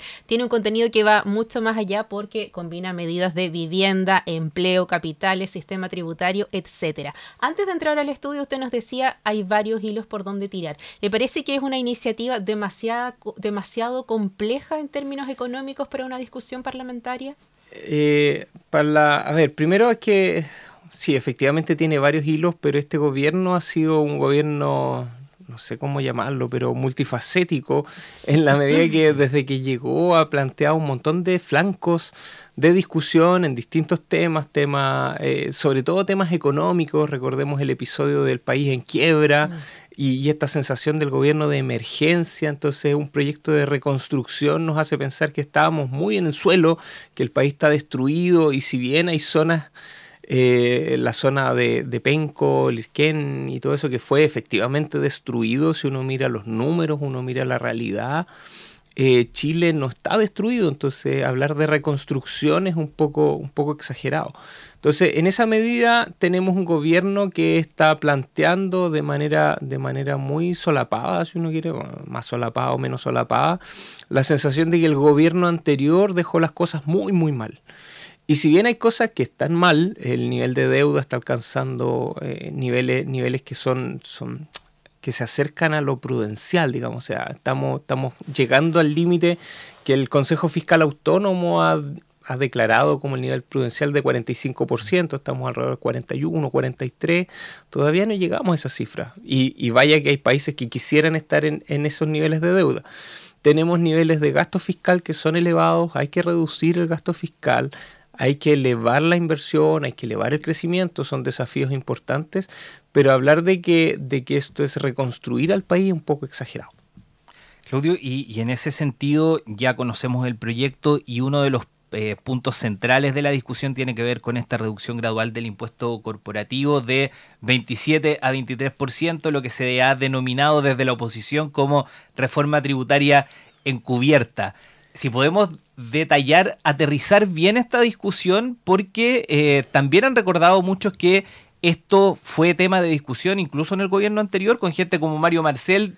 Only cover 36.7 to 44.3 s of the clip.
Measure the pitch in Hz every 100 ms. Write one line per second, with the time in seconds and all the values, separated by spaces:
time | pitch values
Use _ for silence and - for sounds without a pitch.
36.7 | 180 156 151 147 139 131 131 143 139 135
37.7 | - 123 - 143 143 135 127 - 127 143
38.7 | 127 - 160 165 156 151 147 151 170 143
39.7 | - - - 135 131 139 151 143 151 131
40.7 | 127 151 151 147 135 139 151 151 143 131
41.7 | 120 113 - 151 175 165 - 151 143 147
42.7 | 139 147 147 143 147 143 147 - 151 139
43.7 | 139 143 135 - 139 117